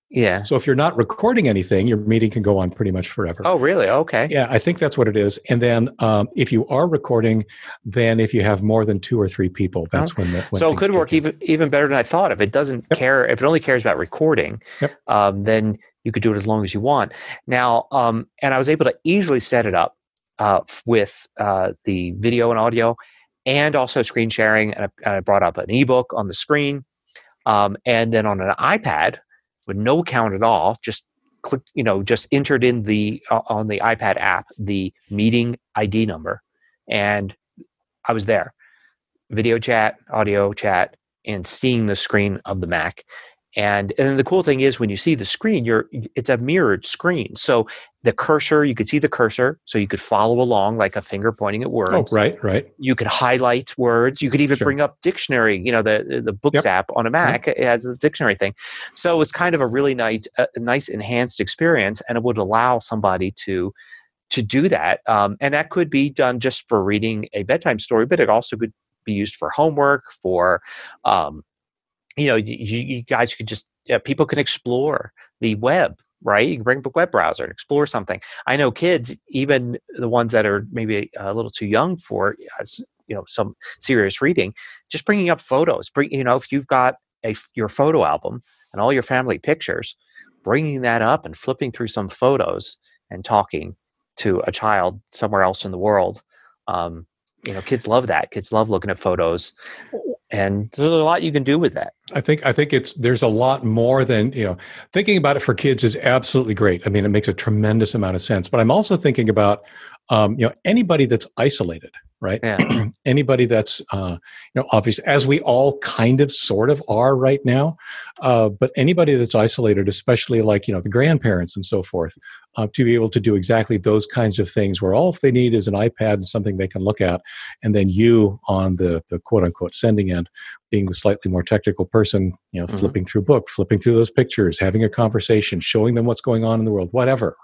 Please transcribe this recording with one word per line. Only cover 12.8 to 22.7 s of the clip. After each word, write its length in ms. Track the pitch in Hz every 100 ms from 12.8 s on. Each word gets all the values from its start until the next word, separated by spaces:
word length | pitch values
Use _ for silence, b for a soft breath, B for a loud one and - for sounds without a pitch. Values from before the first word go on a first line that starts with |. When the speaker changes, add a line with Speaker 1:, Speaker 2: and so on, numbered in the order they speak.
| -
Speaker 2:
Yep. 80 | 156
Speaker 1:
care, 260 | 131 135
if 160 | 117 117
it 40 |
only 160 | 135 160
cares 220 | - 127
about 160 | 110 73
recording, 600 | 87 - 160 147 78 110 B B
Speaker 2:
Yep. 120 | 143 B -
Speaker 1:
um, 380 | 104 101 98
then 340 | 101 110 110 104 b _
you 80 | -
could 140 | 104
do 100 | 113
it 20 | 104
as 100 | 101
long 180 | 110
as 100 | 95
you 60 | 101
want. 320 | 117 143 101 B B B -
Now, 400 | 123 123 117 -
um, 360 | 135 117 113 - _
and 100 | 139
I 60 | 131
was 100 | 131
able 180 | 156 135
to 100 | -
easily 340 | 160 196 175 131
set 260 | - 123
it 120 | 110 90
up, 200 | 85 - _ _ _ -
uh, 220 | 107 95 -
f-, 140 | - -
with, 420 | 117 101 - - -
uh, 360 | 104 95 92 -
the 300 | - 92 90 92
video 320 | 110 120 117
and 80 | 117
audio, 380 | 113